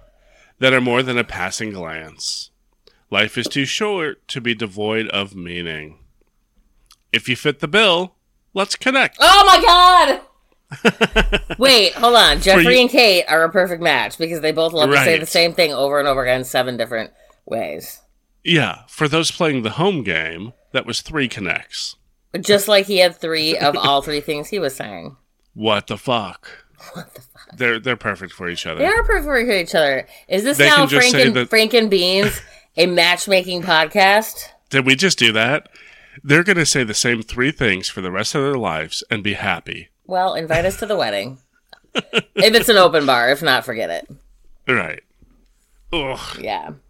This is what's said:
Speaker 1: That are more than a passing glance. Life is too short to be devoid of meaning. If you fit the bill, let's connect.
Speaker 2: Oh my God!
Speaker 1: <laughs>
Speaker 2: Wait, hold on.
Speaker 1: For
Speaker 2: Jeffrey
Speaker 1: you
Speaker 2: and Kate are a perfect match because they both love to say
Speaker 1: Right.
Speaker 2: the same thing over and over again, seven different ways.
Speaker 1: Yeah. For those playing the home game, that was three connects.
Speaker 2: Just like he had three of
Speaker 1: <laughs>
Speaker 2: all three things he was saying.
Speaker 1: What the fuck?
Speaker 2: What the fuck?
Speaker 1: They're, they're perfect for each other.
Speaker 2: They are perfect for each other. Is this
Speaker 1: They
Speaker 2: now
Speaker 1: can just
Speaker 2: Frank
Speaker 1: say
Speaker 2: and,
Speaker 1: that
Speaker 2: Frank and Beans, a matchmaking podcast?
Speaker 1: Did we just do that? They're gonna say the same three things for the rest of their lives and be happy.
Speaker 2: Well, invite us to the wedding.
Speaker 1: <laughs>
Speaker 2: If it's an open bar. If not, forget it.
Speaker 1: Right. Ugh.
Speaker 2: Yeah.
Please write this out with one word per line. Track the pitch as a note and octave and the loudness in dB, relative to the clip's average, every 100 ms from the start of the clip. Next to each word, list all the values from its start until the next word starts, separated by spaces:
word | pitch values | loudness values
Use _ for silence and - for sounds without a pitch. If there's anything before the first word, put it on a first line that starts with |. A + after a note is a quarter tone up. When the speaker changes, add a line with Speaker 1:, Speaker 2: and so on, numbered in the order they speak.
| _ _ _ _ _ - | _ _ _ _ _ -2
Speaker 1:
That | C3 | 2
are | C3 | 2
more | B2 A#2+ | 2 0
than | B2+ A#2+ | 0 -2
a | |
passing | A2+ - F#2 - A2 | -4 -6 -8 -8 -10
glance. | G2 E2 D#2+ D#2+ D#2 - - - _ _ _ _ _ - | -10 -10 -12 -14 -14 -12 -10 -14 _ _ _ _ _ -6
Life | G2+ G#2 - | -2 -2 -4
is | A#2 | -6
too | C#3+ | -4
short | C3+ - G#3+ G3 D3+ - - | -4 -4 -4 -4 -6 -8 -12
to | C3+ | -8
be | A#2+ | -6
devoid | A2 A2+ F#2+ G#2+ A2 A2 | -4 -6 -6 -4 -4 -4
of | G2+ G2 G2 | -6 -6 -10
meaning. | F2 F2 E2+ D#2 D2+ D2+ _ _ _ _ _ _ _ _ _ _ _ | -12 -10 -8 -10 -14 -20 _ _ _ _ _ _ _ _ _ _ _
If | A2+ - | -6 -4
you | B2 | -6
fit | D3+ C#3+ | -4 -6
the | D#3 | -2
bill, | F#3 A3 F3 F#3 _ _ _ _ | 0 2 0 -4 _ _ _ _
let's | G3 G3 - | -6 -6 -4
connect. | C4 C4+ A#3+ - | -2 0 -2 2
Speaker 2:
Oh | D#4 G4 G4 | 6 8 8
my | F#4 A4+ F4 F4+ F4+ C#4+ C4 - _ _ _ - C#3 | 6 6 8 8 8 4 0 -6 _ _ _ -20 -2
God! | A3+ - A3 A3 A3+ G#3+ - E3+ | 0 0 0 0 0 -2 -4 0
Speaker 1:
<laughs> | |
Speaker 2:
Wait, | C4 B3 F#3 | 4 6 4
hold | - A#3+ A#3 | 2 4 6
on. | F3 C#3+ | 6 4
Speaker 1:
For | |
Speaker 2:
Jeffrey | E3+ F#3+ G3 B3+ | 4 6 6 6
Speaker 1:
you | |
Speaker 2:
and | B3 | 4
Kate | B3+ A#3 F3+ - | 4 4 4 2
are | D#3 | 2
a | E3 | 2
perfect | F#3+ F3+ E3+ | 0 0 0
match | E3+ C3+ G#2 - | 0 0 -2 -6
because | E3 D#3+ | -6 -4
they | D#3 | -2
both | D3+ E3 | 0 -2
love | E3 D3 | 0 2
to | C#3+ | 4
say | C3 | 2
Speaker 1:
Right. | E3 | 0
Speaker 2:
the | D#3+ | 0
same | F3+ E3+ | 0 2
thing | E3 E3 | 2 0
over | B2+ C#3 C#3+ | 0 -2 0
and | C#3+ | 0
over | C3+ | 0
again, | B2+ B2+ | 0 -2
seven | B2+ C3+ B2+ A#2+ | -2 -4 -2 -4
different | A2+ A#2 G#2+ _ _ _ - | -6 -6 -8 _ _ _ -10
ways. | A2+ F2 D#2 - - _ _ _ _ | -8 -6 -10 -14 -20 _ _ _ _
Speaker 1:
Yeah. | - E3 A2 - - | 0 0 0 -6 -12
For | - D#3 | -6 -2
those | D#3+ D#3+ | -2 -2
playing | - E3+ C3+ | -2 -2 -2
the | A2 | -4
home | A2 F#3 F3 | -2 -2 -2
game, | G2 D#2+ D#2+ E2 G#2+ - _ | -2 -4 -4 -10 -16 -18 _
that | C3 A#2 | -8 -6
was | A2+ | -8
three | - D#3 B2+ | -8 -6 -4
connects. | - F#2 - - - - - _ _ _ F#3 | -6 -6 -8 -10 -14 -14 -16 _ _ _ -6
Speaker 2:
Just | F#3 G3+ G3+ | 0 0 2
like | G#3 G3 | 2 2
he | F#3+ | 2
had | F3+ E3+ | 2 0
three | E3 D#3+ D#3 D#3+ | -6 -4 -2 0
of | C#3+ C#3+ | -2 0
Speaker 1:
<laughs> | |
Speaker 2:
all | A#2+ C#3 | 0 0
three | C#3+ D3 | -2 -6
things | C#3+ D3 D3+ | -6 -8 -8
he | G#3 | -6
was | D3 - | -6 -8
saying. | G#2 F#2 D#2+ C#3 _ _ _ | -14 -14 -18 -20 _ _ _
Speaker 1:
What | - A2 G#2 - | -4 -2 0 -2
the | G#2+ | -8
fuck? | - A#2+ G2 F2 - - _ _ - | -4 -4 -4 -14 -20 -20 _ _ -20
Speaker 2:
What | - - | -20 -20
the | - | -20
fuck? | - _ - - | -20 _ -18 -4
Speaker 1:
They're, | B2 A2+ | -2 -2
they're | A#2 A#2 | -4 -4
perfect | A2+ F#2 F#2 | -6 -8 -10
for | - F2 | -10 -8
each | E2+ - | -8 -8
other. | D#2+ | -4
Speaker 2:
They | E4 | -2
are | A4+ | 0
perfect | A#4 G4+ | 0 -2
for | D4 C4+ | -2 -2
each | A#3+ G3 E3+ | 0 -2 -2
other. | F3+ D3 C3+ - - - | 0 0 -2 -6 -16 -6
Is | F#3+ | -4
this | A#3 C#4+ | 0 4
Speaker 1:
They | D4 | 4
Speaker 2:
now | D4 | 6
Speaker 1:
can | C#4 | 4
just | C#4 B3 | 4 4
Speaker 2:
Frank | A#3 | 4
Speaker 1:
say | A#3+ | 2
Speaker 2:
and, | A3 | 2
Speaker 1:
that | A#3+ | 0
Speaker 2:
Frank | A3 A3 | 0 2
and | A#3 A3 | 2 2
Beans, | F#3+ F3+ F#3+ G3+ - - - _ - | 2 2 0 0 -4 -14 -20 _ 0
a | F3+ | 0
matchmaking | F3 E3+ F3 - F#3+ F3+ F3+ | 2 2 2 0 0 0 -4
podcast? | F3 D#3+ D#3 G#3 F#3+ G3+ - - - _ - | 0 2 2 2 4 4 0 -8 -18 _ -4
Speaker 1:
Did | C3+ | 0
we | C3 | 2
just | C3+ F#3+ - | 2 0 2
do | A#2 | 2
that? | A2 A2+ D3+ - - - - _ - | 2 0 -2 -6 -20 -20 -20 _ -10
They're | C#3 D3 | 0 2
gonna | F3 F3 D3+ | 2 2 0
say | C#3+ | 0
the | A2+ | -2
same | G#2 B2 A#2+ | -2 -2 -2
three | A2 A#2+ C3 | -4 -4 -4
things | D#3 B2 F#2 - | -2 -2 -2 -6
for | - | -8
the | F#2 | -6
rest | F#2 G#2+ | -6 -4
of | D#3 | -4
their | C#3 C3+ | -4 -4
lives | G2+ D#2+ D#2+ - - | -4 -6 -8 -10 -8
and | A2 | -6
be | G2 | -4
happy. | G2 G2+ E2+ - - - _ - | -4 -4 -6 -8 -16 -18 _ -8
Speaker 2:
Well, | F#3 F#3 | -4 -2
invite | - D#3+ D#3+ | -4 -4 -2
us | F3+ F#3+ | -2 -4
to | G#3+ | -4
the | G3+ | -4
wedding. | A#2+ G2+ G#2+ C3 | -2 -4 -8 -14
Speaker 1:
<laughs> | _ _ _ - _ | _ _ _ -20 _
Speaker 2:
If | - - A#3 - - A3 | -8 -4 -4 -4 0 2
it's | A3 - | 2 4
an | G#3 | 4
open | F3 D#3 C#3 | 4 4 2
bar. | B2 A#2+ | 2 2
If | C#3 | 0
not, | D#3+ C3 | 0 0
forget | - A2+ F2+ | -2 -6 -6
it. | E2+ - C#3 _ _ _ - - | -8 -12 -20 _ _ _ -10 -4
Speaker 1:
Right. | A#2+ E2 - - _ _ _ _ _ _ _ - | -2 -2 -10 -18 _ _ _ _ _ _ _ -10
Ugh. | E3+ C3+ B2+ - - | -6 -6 -8 -12 -12
Speaker 2:
Yeah. | - F#2+ D#2 D2 _ | -8 -8 -10 -18 _